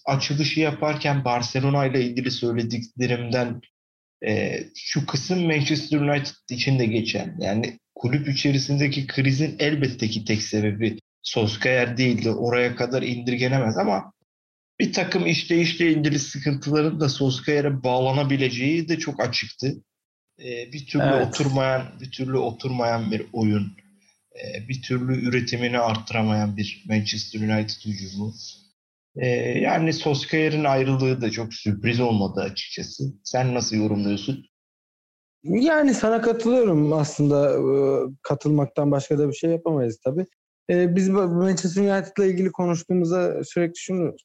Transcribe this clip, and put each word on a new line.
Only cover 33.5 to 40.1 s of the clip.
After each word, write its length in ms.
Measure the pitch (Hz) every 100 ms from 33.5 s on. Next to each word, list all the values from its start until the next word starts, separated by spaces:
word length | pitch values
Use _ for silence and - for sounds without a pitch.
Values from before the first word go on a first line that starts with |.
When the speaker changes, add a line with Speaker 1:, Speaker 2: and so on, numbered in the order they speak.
Speaker 1:
nasıl 220 | 123 107 110
yorumluyorsun? 680 | 107 104 101 101 - 135 - _ _ _ _ _ _ _ _ _
Speaker 2:
Yani 500 | 147 202 311 311 277
sana 280 | 214 214 226
katılıyorum 720 | 226 226 226 254 220 151 151
aslında. 580 | 156 147 - 147 143 143
Ee, 80 | 135 131 139 139 135 131 135
katılmaktan 680 | - 143 147 147 139 - 143
başka 260 | 139 - 147
da 120 | 147
bir 40 | 147
şey 140 | 165
yapamayız 480 | 165 170 147 120 107
tabii. 220 | 170